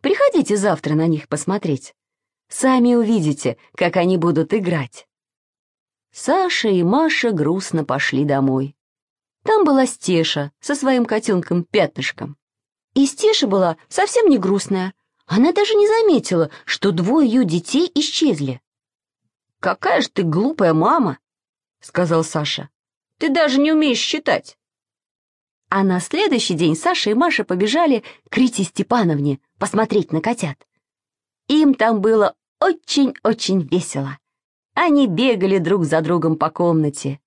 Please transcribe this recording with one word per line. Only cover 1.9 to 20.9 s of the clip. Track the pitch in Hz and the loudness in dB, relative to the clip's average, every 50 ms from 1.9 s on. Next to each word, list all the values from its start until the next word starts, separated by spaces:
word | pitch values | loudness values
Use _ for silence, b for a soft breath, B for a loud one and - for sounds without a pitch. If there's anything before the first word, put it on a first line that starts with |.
| _ _ _ _ _ _ _ _ _ _ _ _ | _ _ _ _ _ _ _ _ _ _ _ _
Сами | - - - 262 262 254 240 240 240 | -10 -2 0 2 2 4 4 4 4
увидите, | 240 233 208 233 220 160 151 143 143 - 131 117 b b b b | 2 2 2 0 0 2 0 -2 -2 -4 -6 -6 b b b b
как | - - 175 160 | -2 -2 0 0
они | 190 170 180 185 | 0 0 2 0
будут | 185 160 175 170 156 160 156 190 | 0 0 0 0 0 0 0 -2
играть". | 220 196 175 170 160 135 123 _ - - _ _ _ _ _ _ _ _ _ _ _ _ _ _ _ _ _ _ _ _ _ _ | -2 -2 -2 -4 -4 -6 -8 _ -20 -20 _ _ _ _ _ _ _ _ _ _ _ _ _ _ _ _ _ _ _ _ _ _
Саша | - - - 285 381 381 359 349 - - 220 | -10 -4 -2 0 0 0 0 -2 -2 0 0
и | 196 180 175 | 2 2 2
Маша | 170 208 277 320 320 - - - 233 | 2 2 2 2 0 0 0 -2 -2
грустно | 220 160 - 139 170 190 190 - - 165 151 | -2 0 -2 -2 -2 -4 -4 -4 -4 -4 -2
пошли | - 127 139 - - - 131 143 | -2 -4 -2 -2 -2 -2 -2 0
домой. | 143 139 139 135 135 131 131 135 139 - _ _ _ _ _ _ _ _ _ _ _ _ _ _ | 0 0 0 0 0 0 -2 -4 -6 -10 _ _ _ _ _ _ _ _ _ _ _ _ _ _
Там | - 440 427 392 | 0 2 4 4
была | 302 285 262 262 | 4 4 4 2
Стеша | 254 - - - - 185 165 160 160 - 151 143 143 _ _ | 0 -2 -8 -4 -2 0 0 0 0 -2 -6 -6 -8 _ _
со | - - 196 | -6 -6 -6
своим | - - 262 262 247 240 | -2 0 0 0 0 0
котенком | 226 220 220 214 - 214 180 165 - 175 175 170 | 0 -2 -4 -2 0 -2 -2 0 -2 -2 -4 -4
Пятнышком. | _ - 214 175 143 _ - 135 - - - - - 143 _ _ _ _ _ _ _ _ _ _ _ _ | _ 0 0 0 0 _ -6 -8 -8 -8 -10 -14 -14 -14 _ _ _ _ _ _ _ _ _ _ _ _
И | 262 277 | 0 0
Стеша | 269 - - - 427 440 427 - | 0 0 0 0 2 2 2 0
была | 220 190 196 185 175 160 b b b | 0 0 2 2 0 -2 b b b
совсем | - - 381 403 - 508 453 392 | -4 -2 -2 0 0 2 4 4
не | 285 233 | 4 4
грустная. | 180 190 196 202 - - 196 190 185 190 - _ _ _ _ _ _ | 2 0 -2 -2 -2 -2 -4 -4 -4 -6 -8 _ _ _ _ _ _
Она | _ 156 202 240 330 339 | _ 0 2 2 2 2
даже | 392 415 415 440 | 2 0 2 2
не | 415 415 | 2 2
заметила, | 415 427 453 453 427 339 233 - - 185 170 160 143 B B B | 4 2 2 2 2 2 2 0 0 0 0 0 -2 B B B
что | B - - - 196 | B -8 -2 -2 -2
двое | 190 160 175 185 247 320 302 240 | 0 0 0 0 2 2 2 4
ее | 220 262 247 | 4 2 2
детей | 175 156 180 170 - - 269 349 349 _ | 2 0 -2 -4 -2 -2 0 0 0 _
исчезли. | 285 302 - - - 330 294 208 147 143 131 127 127 _ _ _ _ _ _ _ _ _ _ _ _ _ _ _ _ _ _ _ _ | -4 -4 -2 -2 0 0 0 0 0 -4 -6 -6 -8 _ _ _ _ _ _ _ _ _ _ _ _ _ _ _ _ _ _ _ _
"Какая | - 190 - - - 370 - - | -4 -4 -4 -2 -2 -2 0 0
ж | 220 - | -2 -2
ты | _ - 196 | _ -4 -2
глупая | 165 151 170 208 262 320 - 208 170 160 | 0 0 0 0 -2 0 0 2 2 2
мама", | 156 160 214 | 2 2 2